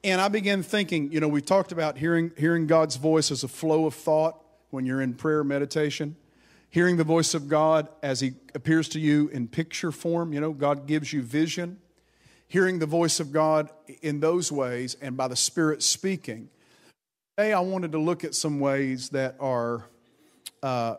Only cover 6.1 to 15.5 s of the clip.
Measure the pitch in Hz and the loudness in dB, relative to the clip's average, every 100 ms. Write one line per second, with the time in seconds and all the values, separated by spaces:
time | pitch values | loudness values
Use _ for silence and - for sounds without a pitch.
6.1 | 156 _ _ _ _ _ 165 175 175 156 | -8 _ _ _ _ _ 2 4 4 4
7.1 | 165 156 165 143 151 156 160 151 - 143 | 4 2 -2 0 2 4 4 0 -6 -4
8.1 | 127 135 131 - 143 143 160 156 156 151 | -2 -2 -6 -14 -8 2 2 2 -2 2
9.1 | 147 147 139 117 - 165 - 175 - 170 | 4 2 -2 -4 -4 -6 -4 -6 -4 -2
10.1 | 170 170 147 156 147 143 143 139 151 147 | -2 -2 -2 -4 0 0 0 0 -2 0
11.1 | 147 120 143 160 165 175 196 _ _ _ | -4 -2 0 0 -2 -8 -10 _ _ _
12.1 | _ _ _ _ 180 185 180 156 165 165 | _ _ _ _ 2 2 2 0 2 2
13.1 | - 151 151 156 156 151 - - 131 156 | 0 -2 2 4 2 0 -8 -20 -8 -6
14.1 | 147 160 175 165 143 127 123 127 - 143 | 0 2 2 0 -2 -2 -4 -6 -8 -10
15.1 | 127 131 123 - | -4 -4 -2 -2